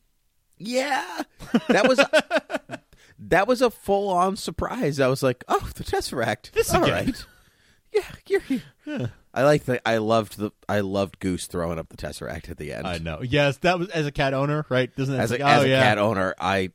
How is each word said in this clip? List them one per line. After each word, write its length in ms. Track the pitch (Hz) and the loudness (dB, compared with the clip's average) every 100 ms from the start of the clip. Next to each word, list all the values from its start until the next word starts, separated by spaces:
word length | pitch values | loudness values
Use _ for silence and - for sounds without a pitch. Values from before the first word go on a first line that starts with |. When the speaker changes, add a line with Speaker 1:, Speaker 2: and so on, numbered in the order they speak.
| _ _ _ _ _ _ | _ _ _ _ _ _
Speaker 1:
Yeah. 680 | 208 247 285 262 359 320 - _ - - - | -6 -4 -2 -2 -4 -10 -10 _ -2 -2 2
That 200 | 196 254 | 2 4
was 120 | 254 | 2
Speaker 2:
<laughs> 1200 | - 311 - 330 - 339 - - _ - _ - | 2 2 0 -4 -4 -8 -10 -16 _ -20 _ -20
Speaker 1:
that 280 | 185 175 208 | 0 2 4
was 140 | 247 | 2
a 80 | 247 | 0
full-on 680 | - - 196 202 175 190 208 | 0 -2 0 2 2 2 0
surprise. 640 | - - 175 240 156 139 | -6 -6 -6 -2 -2 2
I 60 | 131 | 2
was 140 | 135 | 2
like, 220 | 131 - - | 0 -2 -2
"Oh, 200 | 392 - - | -2 -2 -10
the 80 | |
Tesseract. 680 | - 392 - 131 113 107 - | -4 -4 -2 -2 -2 -4 -4
Speaker 2:
This 220 | 427 453 | -2 2
Speaker 1:
All 100 | - | 2
Speaker 2:
again." 220 | - 85 262 | 2 2 -2
Speaker 1:
right. 180 | - - _ _ _ _ _ _ | -4 -12 _ _ _ _ _ _
Yeah, 80 | 415 - - - | -4 -4 -12 -4
you're 120 | 381 | -4
here. 240 | - 262 - _ 302 | -2 -6 -6 _ -10
Speaker 2:
Yeah. 220 | 285 113 - _ | -6 -6 -8 _
Speaker 1:
I 100 | - | 0
like 220 | 143 151 - | 2 2 0
the, 140 | 123 113 | -2 0
I 100 | 113 | 0
loved 400 | 107 113 104 - | 2 2 0 -6
the, 120 | 104 - - | -8 -8 -4
I 120 | 104 | -2
loved 400 | 95 98 98 - | 0 -2 -2 -4
Goose 260 | 95 90 - | -4 -2 -4
throwing 300 | 90 85 82 | -4 -4 -4
up 120 | 80 | -8
the 80 | - | -12
Tesseract 520 | 73 - 62 80 85 | -12 -10 -10 -10 -12
at 80 | - | -12
the 160 | 76 | -10
end. 140 | 60 90 | -8 -6
Speaker 2:
I 100 | 87 | -6
know. 240 | 82 78 | -6 -6
Yes, 360 | 123 147 143 135 | -2 2 2 2
that 200 | 175 180 | 0 0
was, 120 | 180 | -2
as 160 | 165 147 | -4 -4
a 40 | |
cat 220 | 147 139 | -2 0
owner, 320 | 135 143 151 147 | 0 0 -2 0
right? 240 | 127 127 - | 0 0 -2
Doesn't 200 | 135 131 | -2 0
that 60 | |
Speaker 1:
As 100 | 113 | 0
a, 40 | 123 | 2
Speaker 2:
like, 60 | |
Speaker 1:
as 180 | 139 147 | 4 6
Speaker 2:
oh, 40 | 135 | 6
Speaker 1:
a 40 | |
Speaker 2:
yeah. 140 | 131 | 6
Speaker 1:
cat 140 | 127 104 | 4 4
owner, 340 | 104 98 92 - | 2 2 0 0
I, 320 | 87 98 92 | 0 0 0